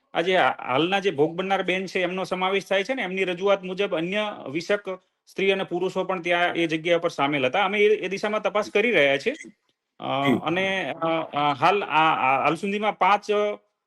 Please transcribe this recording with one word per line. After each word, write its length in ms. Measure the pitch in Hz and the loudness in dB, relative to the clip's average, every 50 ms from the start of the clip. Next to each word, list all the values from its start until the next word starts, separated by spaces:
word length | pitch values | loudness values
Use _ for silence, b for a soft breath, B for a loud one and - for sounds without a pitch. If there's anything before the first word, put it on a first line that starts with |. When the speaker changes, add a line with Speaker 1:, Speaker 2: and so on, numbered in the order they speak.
| b b - | b b -4
Speaker 1:
આ 60 | 170 | -2
જે 160 | 170 185 185 | 0 2 4
હાલના 640 | 175 139 127 - - - - 123 139 160 180 196 196 | 4 4 2 2 -2 -4 -2 0 0 2 2 0 0
જે 100 | 185 196 | 0 0
ભોગ 240 | 160 135 151 160 165 | 2 2 0 0 0
બનનાર 280 | 175 185 190 196 190 190 | -2 -2 -2 0 -2 0
બેન 240 | 180 185 185 190 | 0 -2 -2 -2
છે 140 | 170 - 196 | -4 -4 -2
એમનો 240 | 180 175 185 190 185 | -2 -2 -2 -4 -4
સમાવેશ 440 | - 190 185 185 190 196 196 185 - | -4 -4 -2 0 0 0 0 -2 0
થાય 160 | 196 196 196 | 0 0 0
છે 100 | 196 262 | -2 -4
ને 80 | 262 208 | -4 -4
એમની 220 | 180 185 190 190 | -4 -2 -2 -2
રજૂઆત 380 | 175 180 175 190 202 196 196 185 | -2 -2 0 2 2 2 2 0
મુજબ 340 | 185 190 185 202 196 190 | -4 -4 -4 -2 -2 -2
અન્ય 400 | 160 165 180 196 208 214 208 - - - - | -2 -2 -2 -2 -4 -4 -4 -6 -10 -10 -8
વીસેક 300 | 131 175 170 - 202 202 - 190 185 185 _ _ _ _ _ | -8 -6 -2 -2 -2 -2 -2 -6 -10 -12 _ _ _ _ _
સ્ત્રી 260 | _ - - 190 196 196 | _ -6 -2 2 2 2
અને 120 | 190 185 | 2 0
પુરુષો 400 | - 170 175 180 185 - 185 185 | -4 -4 -2 -2 -2 -2 -2 -2
પણ 180 | 180 190 185 165 | -2 -2 -4 0
ત્યાં 320 | 175 175 175 175 170 - | 0 2 2 2 2 0
એ 120 | 165 170 | 0 0
જગ્યા 320 | 160 156 160 156 175 170 165 | 0 -2 -2 0 0 0 2
પર 100 | 170 165 | 0 -2
સામેલ 380 | - - 139 143 147 143 127 | -2 0 0 0 0 2 0
હતા. 180 | 127 127 190 208 | 0 2 2 0
અમે 140 | 185 202 208 | 2 2 4
એ, 160 | 208 208 214 | 4 4 4
એ 140 | - 156 190 | 2 0 -4
દિશામાં 340 | 196 190 - 214 208 214 208 | -6 -4 -4 -2 -2 -2 -2
તપાસ 280 | 196 185 208 202 165 | 0 0 0 -2 0
કરી 200 | - 208 208 240 | 0 2 2 4
રહ્યા 280 | 220 165 143 139 139 143 | 4 4 4 4 4 2
છીએ. 140 | - 226 294 - - - - _ _ _ _ _ _ _ _ - | 0 -2 -4 -6 -8 -18 -20 _ _ _ _ _ _ _ _ -12
અ, 260 | - 131 135 135 139 | -8 -4 -2 0 2
Speaker 2:
જી. 120 | 139 123 - - | 2 2 0 0
Speaker 1:
અને, 520 | 151 170 185 190 190 190 190 170 131 - - 160 | -2 -2 -2 -2 -2 -2 -4 -4 -6 -6 -4 -4
અ, 40 | 165 165 160 160 - - | -2 -2 -2 -4 -4 -4
અ, 200 | 143 147 147 139 | -2 0 0 0
હાલ 300 | 127 147 175 196 202 185 | 2 2 2 2 2 0
આ, 320 | - 143 156 160 160 151 | 0 2 4 4 4 4
આ, 280 | 95 120 131 139 135 120 | 2 2 2 2 2 2
હાલ 120 | 143 165 | 0 0
સુધીમાં 440 | 165 - 196 202 208 214 208 202 - | -2 -4 -4 -4 -2 -2 -2 0 2
પાંચ, 320 | 185 185 208 208 - - 208 208 208 208 208 202 _ _ _ _ _ | 2 4 4 2 2 0 0 0 0 -2 -4 -8 _ _ _ _ _